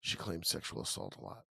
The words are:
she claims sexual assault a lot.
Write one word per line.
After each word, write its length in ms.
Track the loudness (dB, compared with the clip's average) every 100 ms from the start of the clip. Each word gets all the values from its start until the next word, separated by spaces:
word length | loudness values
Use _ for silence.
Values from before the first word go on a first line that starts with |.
she 160 | 0 0
claims 320 | 2 2 4
sexual 340 | 2 2 -2
assault 340 | 0 0 -2 -4
a 40 |
lot. 240 | -8 -8 -12